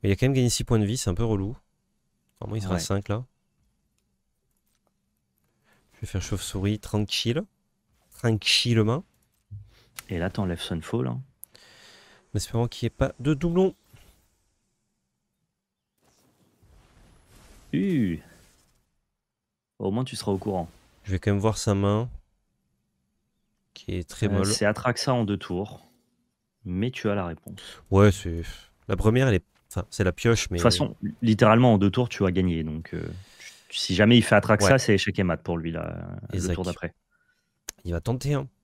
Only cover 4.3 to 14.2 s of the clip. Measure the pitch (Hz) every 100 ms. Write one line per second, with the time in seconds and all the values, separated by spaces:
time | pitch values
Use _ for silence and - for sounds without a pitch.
4.3 | _ _ _ _ _ _ _ _ _ _
5.3 | _ _ _ _ _ _ _ - 98 87
6.3 | 95 - 101 98 107 - 104 107 - 117
7.3 | 123 208 _ _ _ _ _ _ - 120
8.3 | 110 - - 120 113 107 127 - _ _
9.3 | _ _ - - _ _ - - 90 87
10.3 | - 95 85 - 85 80 117 64 60 131
11.3 | _ - - - - - - - _ _
12.3 | 107 - 117 117 - 117 - 135 - 123
13.3 | 151 170 170 190 - _ - - _